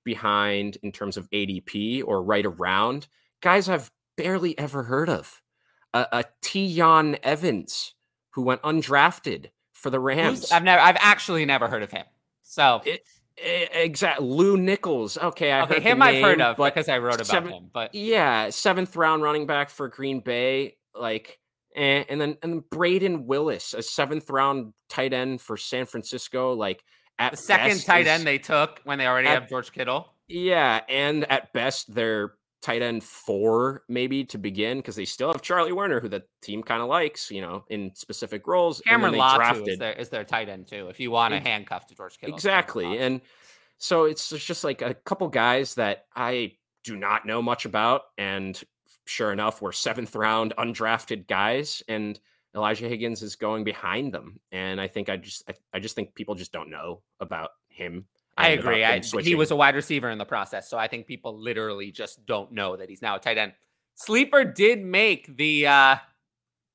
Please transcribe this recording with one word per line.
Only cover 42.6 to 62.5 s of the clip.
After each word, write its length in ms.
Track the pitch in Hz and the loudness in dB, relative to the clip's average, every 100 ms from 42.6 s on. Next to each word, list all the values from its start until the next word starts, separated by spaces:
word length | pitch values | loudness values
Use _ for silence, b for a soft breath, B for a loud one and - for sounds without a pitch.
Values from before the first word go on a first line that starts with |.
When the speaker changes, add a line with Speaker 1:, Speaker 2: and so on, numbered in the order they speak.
| - 113 | 0 -4
Speaker 2:
Cameron 160 | 87 110 | -4 -2
Latu. 60 | 127 | -2
Speaker 1:
and 140 | 131 _ b b b b b | -4 _ b b b b b
so 260 | - 170 | 0 4
it's, 260 | 156 156 - | 4 2 -8
it's 140 | 151 | -8
just, 180 | - 170 | -8 -6
like, 180 | 151 131 | -4 -4
a 140 | 123 | -6
couple 320 | 127 - 196 175 | -6 -6 -4 0
guys 460 | 120 117 131 135 | 2 4 2 0
that 320 | - 104 98 _ | -2 -2 -2 _
I 420 | 123 120 127 104 _ _ _ | -8 -4 -4 -6 _ _ _
do 120 | 117 101 | -14 -6
not 300 | 98 110 107 | -2 -2 -2
know 160 | 113 | -4
much 220 | 117 120 | -2 -4
about, 380 | 110 107 113 131 - - | -4 0 2 0 -2 -8
and 460 | 98 98 95 95 - _ _ - - | -6 -6 -8 -12 -16 _ _ -20 -12
sure 260 | - 107 | -4 -2
enough, 280 | 101 107 - | 0 -2 -4
were 120 | 98 | -8
seventh 420 | - - 113 113 | -4 -4 -4 -6
round 400 | 107 107 110 110 107 | -2 2 2 0 -4
undrafted 680 | 117 110 110 113 - 107 - | -6 -4 -2 -2 -4 -10 -4
guys, 560 | 98 104 127 147 - - | -2 0 -2 -6 -10 -8
and 300 | 107 104 104 _ _ _ | -8 -6 -10 _ _ _
Elijah 320 | 104 107 107 117 | -4 -2 -2 -6
Higgins 340 | 113 117 110 | -6 -6 -8
is 120 | 107 | -12
going 300 | - 107 110 | -6 -4 -4
behind 500 | 104 - 95 107 139 | -6 -6 -6 -4 -4
them. 240 | 87 - 104 _ | -8 -14 -20 _
And 280 | 92 95 95 | -10 -8 -6
I 60 | 95 | -8
think 220 | 107 101 | -8 -8
I 80 | 95 | -8
just, 260 | 98 - - | -10 -16 -16
I, 40 | - _ | -20 _
I 60 | 95 | -10
just 160 | 107 - | -10 -10
think 180 | 98 | -10
people 220 | - 107 92 | -12 -10 -10
just 160 | 90 | -10
don't 180 | 82 78 | -14 -14
know 320 | 76 82 90 _ - | -14 -14 -14 _ -16
about 320 | 85 82 80 _ _ | -10 -10 -10 _ _
him 380 | - 90 87 - _ _ - | -14 -12 -12 -16 _ _ 2
Speaker 2:
I 120 | 165 | 2
Speaker 1:
and 100 | 151 | 2
about 100 | 117 | 0
Speaker 2:
agree. 100 | 110 | 2
Speaker 1:
them 80 | 110 | 2
Speaker 2:
I, 40 | 120 | 2
he 60 | |
Speaker 1:
switching. 340 | - 101 170 160 | -2 -2 0 2
Speaker 2:
was 120 | 151 | 2
a 60 | 147 | 4
wide 180 | 143 | 4
receiver 340 | 139 - 147 120 | 4 -2 -4 -4
in 60 | 107 | -6
the 60 | |
process, 440 | 101 113 98 98 - | -6 -4 -4 -10 -8
so 80 | 117 | -6
I 80 | 113 | -4
think 180 | 120 117 | -6 -12
people 320 | 120 120 107 | -14 -12 -10
literally 520 | 113 110 107 101 101 | -6 -4 -4 -6 -10
just 340 | - 104 - | -12 -14 -12
don't 280 | 107 107 101 | -6 -6 -4